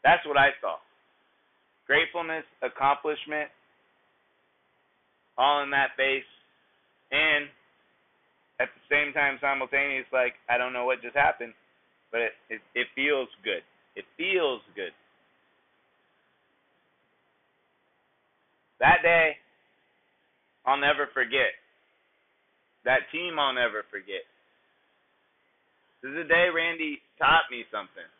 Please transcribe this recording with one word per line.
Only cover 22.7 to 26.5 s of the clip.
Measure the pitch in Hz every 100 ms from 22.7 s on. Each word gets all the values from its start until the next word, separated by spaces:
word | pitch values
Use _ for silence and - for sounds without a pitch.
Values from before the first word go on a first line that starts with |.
| _
That | 123 127 -
team, | 160 175 156
I'll | 139
never | 127 120 107 -
forget. | 101 95 95 - _ _ _ _ _ _ _ _ _ _ _ _ _ _ _ _ _
This | 135
is | 151
the | 156
day | 165 180